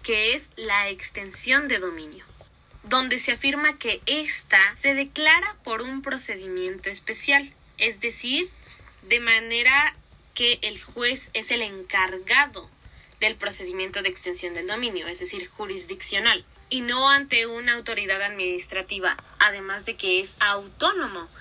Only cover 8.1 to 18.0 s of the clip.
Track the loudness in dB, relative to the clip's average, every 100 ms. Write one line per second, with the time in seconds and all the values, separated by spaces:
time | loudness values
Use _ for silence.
8.1 | -4 -2 0 -2 -8 -20 -20 -20 -20 0
9.1 | 0 4 2 2 2 4 6 4 -2 _
10.1 | -20 _ 0 2 2 -2 -6 -12 0 0
11.1 | 0 -4 -6 -2 -2 -2 -8 -2 2 2
12.1 | -2 2 4 4 -2 -16 _ -20 -20 -20
13.1 | -2 0 0 -4 -4 -6 -6 -4 -2 -4
14.1 | -4 -6 -6 -6 -6 -4 -4 -4 -4 -6
15.1 | -8 -8 -8 -10 -10 -8 -8 -8 -8 -2
16.1 | 0 2 0 -4 -20 -8 -6 -2 2 6
17.1 | 4 4 2 2 -2 -2 -2 -2 -4